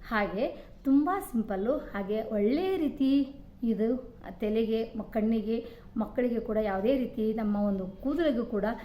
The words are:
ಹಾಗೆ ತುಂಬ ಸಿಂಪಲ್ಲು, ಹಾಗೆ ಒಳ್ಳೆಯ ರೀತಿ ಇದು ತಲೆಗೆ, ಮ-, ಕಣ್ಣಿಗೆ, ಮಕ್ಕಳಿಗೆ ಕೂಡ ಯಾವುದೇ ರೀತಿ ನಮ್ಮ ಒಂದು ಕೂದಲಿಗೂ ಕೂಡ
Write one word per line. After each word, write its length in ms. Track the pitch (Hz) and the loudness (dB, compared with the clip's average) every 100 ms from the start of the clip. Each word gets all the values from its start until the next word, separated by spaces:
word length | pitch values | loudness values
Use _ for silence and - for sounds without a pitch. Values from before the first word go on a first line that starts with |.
| - | -2
ಹಾಗೆ 600 | 226 196 185 294 - - - | -2 0 -2 -4 -4 -16 -6
ತುಂಬ 260 | 269 277 302 392 381 | 4 4 4 0 -2
ಸಿಂಪಲ್ಲು, 440 | 226 208 190 214 294 | -2 -2 -2 0 0
ಹಾಗೆ 460 | - 202 196 214 | -2 -6 -2 -2
ಒಳ್ಳೆಯ 540 | 220 214 208 294 381 381 | -2 2 4 4 2 2
ರೀತಿ 580 | 302 - 269 277 269 - - - | 0 2 4 4 2 -4 -18 -4
ಇದು 340 | 233 202 226 254 - - - 185 | -2 2 2 0 -4 -16 -16 -4
ತಲೆಗೆ, 520 | 208 220 220 220 226 214 | 0 2 2 0 -2 -6
ಮ-, 60 | |
ಕಣ್ಣಿಗೆ, 640 | 196 226 214 226 208 226 - - - 226 | -4 0 2 2 0 -4 -4 -16 -8 -4
ಮಕ್ಕಳಿಗೆ 440 | 202 - 247 233 | -2 0 2 0
ಕೂಡ 160 | 220 214 | 0 0
ಯಾವುದೇ 420 | 214 190 208 269 | 0 2 2 2
ರೀತಿ 360 | 247 - 214 | 0 0 0
ನಮ್ಮ 220 | 220 214 202 | 0 0 2
ಒಂದು 300 | 208 196 185 | 2 0 -4
ಕೂದಲಿಗೂ 580 | - 269 311 320 240 | -4 -2 2 2 2
ಕೂಡ 200 | 233 208 202 214 | -2 0 -2 -4